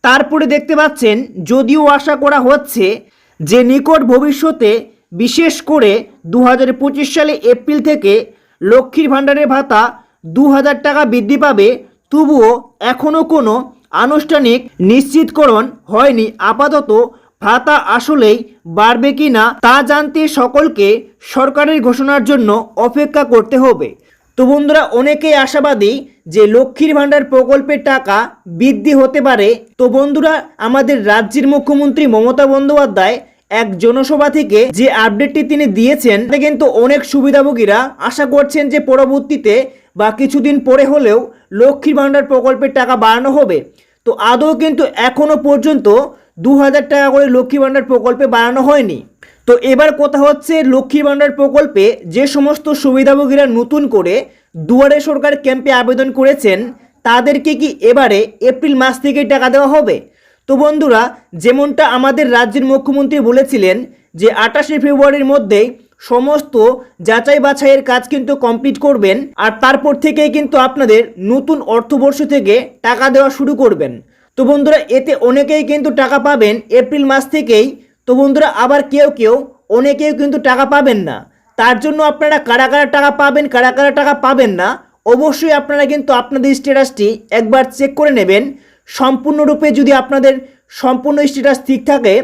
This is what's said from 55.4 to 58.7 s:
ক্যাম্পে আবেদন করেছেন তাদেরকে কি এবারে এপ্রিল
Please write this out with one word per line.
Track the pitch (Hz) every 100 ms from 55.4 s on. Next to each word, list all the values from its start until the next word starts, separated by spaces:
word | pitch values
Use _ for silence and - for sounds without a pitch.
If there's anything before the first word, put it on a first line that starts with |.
ক্যাম্পে | 277 262 262
আবেদন | 254 247 254 269
করেছেন | 269 262 277 214 190 240 - _ _ 254
তাদেরকে | 240 247 262 302 294
কি | 285 -
এবারে | 220 247 254 202 220 _ 247
এপ্রিল | 254 311